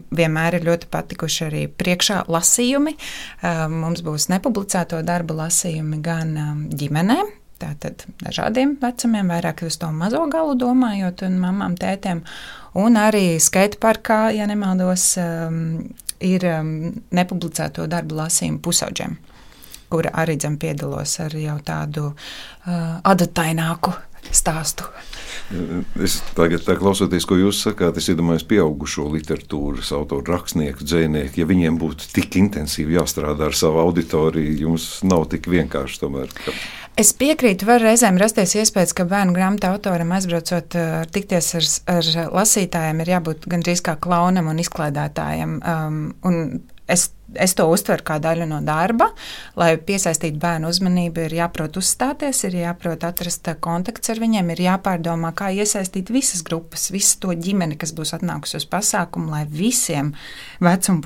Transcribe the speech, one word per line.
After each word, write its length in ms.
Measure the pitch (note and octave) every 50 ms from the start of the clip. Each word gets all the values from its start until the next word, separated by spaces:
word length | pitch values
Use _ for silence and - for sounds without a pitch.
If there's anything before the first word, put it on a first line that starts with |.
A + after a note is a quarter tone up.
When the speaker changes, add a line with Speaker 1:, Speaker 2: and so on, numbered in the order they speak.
| -
Speaker 1:
vienmēr 540 | - D#3 E3+ E3 D#3 D#3 D#3+ E3 E3+ F3 E3+
ir 80 | E3 E3+
ļoti 200 | E3+ E3 - -
patikuši 560 | - E3 - - - - E3 D#3 - - E3
arī 180 | D#3 D3+ D3+ D3
priekšā 580 | D3 - - - F3+ F3+ F3+ - - G3+ F3+ -
lasījumi. 720 | - E3 E3 E3+ - - - B3 B3 C#4 C#4+ D4 D#4 D#4 - - - - - - - -
Ā, 160 | - - F3 E3 D#3+ D#3+
mums 380 | D#3 D#3+ D#3+ D#3+ E3 E3+ E3+ E3+
būs 240 | D#3+ D3+ D3+ - -
nepublicēto 720 | F3+ G3 - C#4 G#3+ G3+ G3 - - F3+ E3+ - E3+ D#3+ D#3+
darbu 320 | F3 F3 F3 E3+ D#3+ D#3
lasījumi 640 | D#3 D#3 E3+ F3 - - F3 D#3+ D#3 D#3 D#3 D#3 D3+
gan, 320 | D3+ E3 E3 D#3+ D#3+ D#3+
ā, 180 | D#3 D3+ D3+ D3+ D3 D3+ D3+ -
ģimenēm, 640 | D3+ C#3+ D3 C#3 D3 D#3 F3 G#3 C4 F4+ G#4 G#4 - - - - -
tātad 520 | - - D3+ D3 - - D3+ - - - - -
dažādiem 640 | - - - - - - - A3 B3+ C4 C#4+ C#4+
vecumiem, 500 | C#4 B3+ B3 B3 - - A#3 A3+ G#3 F#3+
vairāk 380 | F3 E3+ E3+ E3+ E3 D#3 - E3+
uz 80 | D#3+ -
to 140 | - E3+ D#3+
mazo 320 | D#3 D#3 F3 G#3+ B3 D#4 E4
galu 300 | D4 D#4 E4 D#4+ D4 C4+
domājot, 680 | B3 B3 A#3+ B3+ C4 B3+ A3 G3+ G3 F#3+ F3+ F3+ - F#3+
un 100 | F#3 F#3
mamām, 380 | F#3 F#3 F3+ F#3+ G3+ G3 F3+ F3
tētiem, 480 | - F#3 F#3+ G3 G3 G3 F#3+ F3 E3 - - - - - - - - - -
un 260 | - F3+ G#3 A#3 A#3
arī 380 | G#3 G#3 A3 G#3+ G3+ F#3+ F3 E3
skateparkā, 840 | D#3+ - - - F#3 G3 G3+ - - - A3+ G#3+ A3 - - A3 G#3+ A3 A3
ja 180 | G#3+ G#3+ G#3
nemaldos, 640 | G#3 G#3 G#3 G3 F#3+ F#3 F#3 F#3 F#3 F#3 F3+ - - -
ā, 140 | F#3 F3 E3+ E3 E3 E3 E3 E3 E3 E3 D#3+ D#3+ D#3+ - - - - - - -
ir, 300 | - - F#3 F#3 F#3 F#3
um, 240 | F3 E3 D#3 D#3 D#3 D#3 D#3 D#3+ E3+ - - -
nepublicēto 800 | - F3+ F3+ F3+ F3+ F#3 E3+ E3+ E3 - - D#3 D3+ D3+ E3+ D#3+
darbu 300 | D#3 E3+ E3+ D#3+ D3+ D#3
lasījumu 440 | D#3 D#3 E3 - - F3 D#3+ - D3+ D3+
pusauģiem, 540 | E3+ E3+ - - - - - - - - - - - - - - - - - - - - - -
kura 260 | - D#3+ D#3+ E3 - -
arī, 240 | E3 D#3+ E3 D3+ C#3+
dzem, 180 | - D3 D3+
piedalos 600 | D3 E3 D#3+ D3 D3 D3 C#3 C#3 D3 D3 D3+ - -
ar 160 | D#3+ D3+ D#3
jau 220 | D#3 D#3 D3+ D3 D3
tādu, 500 | D3 - D#3 D3+ D3+ D3+ D3+ D#3 D3 D3
uh, 720 | D3 - - - - - - - - - - F3+ F3 E3+ E3 E3 E3 F3
adataināku 920 | - F#3+ G3 F3+ F3 E3+ - E3+ E3 D#3+ E3 E3 E3 E3 E3+ E3+ - F3+ - - - - - -
stāstu. 640 | - - - - - F3 D#3 D#3+ D3+ - - - - - - - - - - - - - - - - - - E2+ E2 - E2+ F2+ - - -
Speaker 2:
Es 260 | - F#2+ F#2+ - - - -
tagad, 340 | - E2+ E2+ E2 E2+ E2 -
tā 140 | G2+ F2+ F2+
klausoties, 460 | F#2+ G2 G2 - G2 E2 F2+ F2 -
ko 80 | - G2
jūs 220 | F2+ F#2+ G2+ G2 -
sakāt, 360 | - G#2+ G2 - F#2 E2+ E2 E2+
es 80 | - G2
iedomājos 360 | F2 D#2+ E2+ E2 E2 D#2 -
pieaugušo 580 | - A2 G2+ E2+ D#2 D2 C#2 D2+ D2+ - D#2+ D2 D2
literatūras 800 | D2+ D#2 D2 - D#2 - - - D#2+ D2 C#2+ C#2+ C#2 C2+ - - D2
autoru, 300 | C#2+ D2 D2+ D2 C#2 C#2+
rakstnieku, 600 | E2 F2 E2+ - - - E2 D2+ C#2+ C#2+ D2+ D#2
dzejnieku. 540 | D2 E2+ E2 D#2+ D#2 D2+ D2+ C#2 C2+ C#2+ E2+
Ja 80 | E2 D#2
viņiem 260 | F#2+ F2+ E2+ D#2+ E2
būtu 300 | D#2+ E2 D2+ C#2+ - - - -
tik 220 | F2+ E2+ - - -
intensīvi 560 | G2+ G#2 - D2+ D2+ D2 - - D2+ D2+ E2+
jāstrādā 540 | F2 D2+ - - D#2+ D2 D2+ D2+ D2 D#2 D2+
ar 60 | D2
savu 260 | - F2 D#2+ D#2+ E2 E2
auditoriju, 720 | F2+ E2+ E2+ E2 - - D#2 D#2 D#2+ D#2+ D#2+ D2+ D2+ D2+ D2+ D#2
jums 240 | E2 E2 D#2+ - - - - F#2+
nav 240 | F#2+ F#2 E2 D#2 D2
tik 220 | D#2+ D#2 - F2
vienkārši 500 | F2+ F2 D2+ C2+ - C#2+ C2+ C2+ - -
tomēr, 300 | - C#2+ C2+ C2+ C2 - -
ka 220 | - - - - - - - - - - - -
Speaker 1:
Es 160 | - G#3+ - -
piekrītu, 480 | - B3+ D4 D#4 D4+ B3+ A3 F#3+ F3+ G3
var 160 | A3 A#3+ A#3+
reizēm 380 | A3+ A3 A3 - A#3+ G3+ F#3 F3+
rasties 300 | G3+ A3+ - A3+ F#3+ F3+ -
iespējas, 380 | G#3 A3 - - G3 F3 E3+ -
ka 140 | - F3+ E3+
bērnu 240 | G3 G3+ G3 F3+ F3
grāmatu 320 | F#3 F#3 F#3+ G3+ G3+ -
autoram 460 | F3+ F#3+ G#3 G#3 G3 F3+ E3+ E3 E3+ F3+
aizbraucot, 640 | G3 F#3 F3 E3+ E3+ E3 - F3+ E3+ D#3+ - -
uh, 220 | E3+ E3 D#3+ D#3+ D#3+ E3 E3
tikties 380 | - G3+ F#3+ - F#3+ F3 - - -
ar 80 | E3 D#3+
s-, 140 | - - - - -
ar 400 | F3 E3+ D#3+ D#3+ D#3+ E3+ E3 D#3 -
lasītājiem, 640 | F3+ G#3+ G#3+ - G#3+ F#3 F3+ - E3+ D#3+ D#3 D#3 D#3+
ir 140 | E3 F3+ F3+
jābūt 320 | F3+ E3 E3 D#3 - - -
gandrīz 320 | F3+ E3+ E3 F3+ F3 F3
kā 140 | - F3 D#3
klaunam 540 | - - F3 F3+ E3+ F3 F3+ F#3 F#3 E3 D#3
un 100 | D#3 E3
izklaidētājam. 920 | E3+ - - - D3+ D3 C#3 D3 D3 D3 - D#3+ D3+ D3+ D#3 D#3+ D#3+ D#3+ D#3+
Um, 400 | - - F3 E3 D#3+ D#3 D#3 D#3 D#3 D3+ D#3 - -
un 160 | - F#3 F3 E3 D#3 D3 D3+ D3 - - - - -
es, 220 | - F3 F3 - - - - - - -
es 240 | - F#3 F#3 -
to 80 | - F3+ D#3+ E3+
uztveru 320 | - - - F3+ - -
kā 140 | - D#3 D3+
daļu 240 | D3+ D#3+ E3 E3+ E3+ D#3
no 80 | D#3 D3
darba. 460 | D3+ D#3 D3+ D#3 F3 G#3 A3+ A#3 F4 A#4+ - - - - - - - - -
Lai 140 | - E3+ E3 D#3+ D#3+
piesaistītu 560 | D#3+ - G3 G3 - F3 D#3+ - F3 D#3+ D3
bērnu 320 | D3+ E3+ E3+ E3+ D#3+ D#3 E3
uzmanību, 560 | E3+ F#3 G3 F3+ F3+ F3+ F3 E3+ E3 E3 E3
ir 100 | D#3 D#3+ E3
jāprot 420 | E3+ F3 - - D#3 D3+ D#3 F#3
uzstāties, 640 | F3+ - - - B3 C4+ D4 - D4+ C#4 C4 - - F#3+
ir 80 | F3+ F3
jāprot 460 | E3+ E3+ F3 - - E3+ D#3+ E3 E3+ E3+
atrast, 400 | F3 - F3 F3 - - - F3
uh, 80 | D#3
kontakts 560 | - - E3+ E3+ F3 F3+ A#3+ A3+ - - - A3+
ar 80 | A3
viņiem, 320 | A3+ A3+ A3 G3+ F3 E3+ E3
ir 100 | E3 F3+
jāpārdomā, 640 | F3+ F#3 F#3 - G3 F#3 E3 E3 E3+ E3 E3 E3 E3 E3
kā 160 | - G3+ F#3+
iesaistīt 640 | F#3 G3+ G#3 G#3 - G#3 F#3+ F#3 - F#3+ F#3 - A3+
visas 320 | C4+ C4+ - - F3 D#3+
grupas, 460 | - E3 E3 E3 - - - - - F#3
visu 240 | G3+ G3 - - - -
to 80 | F#3 F3
ģimeni, 460 | E3 E3 F#3+ G3+ F#3+ E3+ D#3 D3+ D3+
kas 160 | E3+ D#3 D#3+
būs 160 | D#3+ D#3 - E3+ D#3+
atnākusi 420 | F3 E3+ D3+ D3 D3 - - D#3
uz 80 | D3 -
pasākumu, 640 | F3 F#3 A3 - - G3 E3+ - - F3 E3 D#3+ D3+
lai 140 | D3+ D3+ D3+
visiem 640 | D3+ D#3 G3 A#3+ - - - - D#3 C#3+ C#3 D3 C#3+ - - - - - - - - -
vecuma 400 | F3+ F3 F#3 F#3 - G3 F#3 D#3 D3